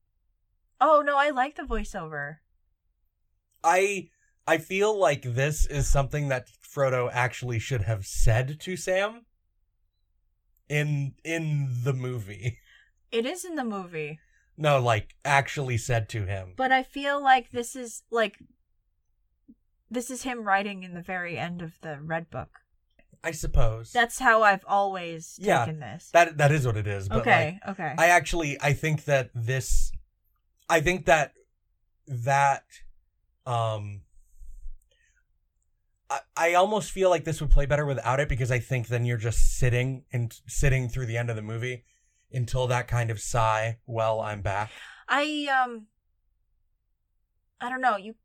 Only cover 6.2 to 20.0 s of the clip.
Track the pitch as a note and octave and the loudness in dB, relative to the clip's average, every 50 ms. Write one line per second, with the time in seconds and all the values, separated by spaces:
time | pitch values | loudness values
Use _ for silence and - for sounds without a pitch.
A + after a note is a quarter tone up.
6.2 | D3 C#3 C3 B2 - - _ _ _ - - C#3+ C#3 C3 B2+ B2 B2 A#2+ G#2+ B2 | -2 -2 -2 -4 -4 -10 _ _ _ -14 -4 0 0 0 2 0 -2 -2 0 0
7.2 | B2 B2 - - B2 B2 A#2+ A2 - - C3+ A#2+ F#2 F#2+ A2+ G2 G2 - - - | -2 -2 -2 -6 -8 -6 -4 -4 -4 -4 -4 -2 -2 -2 -2 -4 -4 -6 0 4
8.2 | - B2+ A2 A#2 B2+ C3+ D3 - - F3+ F#3 F3 - F#3 F#3 F#3 G3+ G#3+ A3+ A#3+ | 4 6 6 4 2 -2 -6 -10 -10 -10 -10 -6 -4 -2 0 0 0 -2 -4 -10
9.2 | A#3 _ _ _ _ _ _ _ _ _ _ _ _ _ _ _ _ _ _ _ | -18 _ _ _ _ _ _ _ _ _ _ _ _ _ _ _ _ _ _ _
10.2 | _ _ _ _ _ _ _ _ _ _ D3 D3+ D3 D3+ D3+ C#3 C#3 C#3 - _ | _ _ _ _ _ _ _ _ _ _ -2 -2 0 0 -2 -2 -2 -4 -8 _
11.2 | _ D#3+ E3 E3 D#3+ D#3 D3+ C#3+ C#3 C3 B2 A#2+ A#2+ C#3+ C3+ C3 B2+ B2+ B2 A#2+ | _ -6 -4 -4 -2 -2 -2 -2 -2 -2 -4 -2 -2 -2 -2 -2 -4 -6 -6 -8
12.2 | G#2 G2 G#2 F#2+ G2 A#2+ - - _ _ _ _ _ _ _ _ _ _ - A3+ | -8 -10 -14 -6 -6 -6 -6 -6 _ _ _ _ _ _ _ _ _ _ -4 -2
13.2 | A3+ C4 F4+ F4+ - F4+ E4 D4+ B3+ A3+ G#3 G3 F3+ F3 E3+ D#3 D3+ D3 D#3 - | -2 -2 -6 -6 -8 -8 -6 -6 -6 -4 -6 -6 -8 -8 -8 -8 -8 -8 -10 -14
14.2 | _ _ _ _ _ _ _ - D3+ D3+ C#3+ C3+ B2 A#2+ A2+ G#2 - - - _ | _ _ _ _ _ _ _ -2 2 2 4 4 4 2 2 2 0 -6 -14 _
15.2 | _ C#3+ C#3+ C#3 C3+ - - D3 C#3 B2+ B2 A2+ - - B2 A#2 G#2 - - A2+ | _ 2 2 2 2 0 -4 -6 -4 -4 -4 -4 -2 0 -2 -2 -2 -4 -6 -8
16.2 | G2+ F#2 G2+ F#2+ F#2+ F#2 F#2 - C4 C4 C4 C4 C4 - - C#4 C#4+ C#4+ C#4+ C#4+ | -6 -6 -6 -8 -8 -12 -6 -4 0 2 2 2 0 -2 -8 -6 -4 -4 -4 0
17.2 | C#4 C4+ C4 B3+ A#3+ - - B3 A#3+ - - C4 B3 A3+ - - - _ A3+ A#3 | 4 4 4 4 2 -2 -8 -8 -8 -8 -10 -12 -12 -12 -14 -16 -14 _ -2 -2
18.2 | A3 G#3 - _ - _ _ _ _ _ _ _ _ _ _ _ _ _ _ _ | -2 -2 -4 _ -20 _ _ _ _ _ _ _ _ _ _ _ _ _ _ _
19.2 | _ _ _ _ _ _ A#3 _ _ _ _ _ _ _ A3+ B3 | _ _ _ _ _ _ -20 _ _ _ _ _ _ _ -8 -8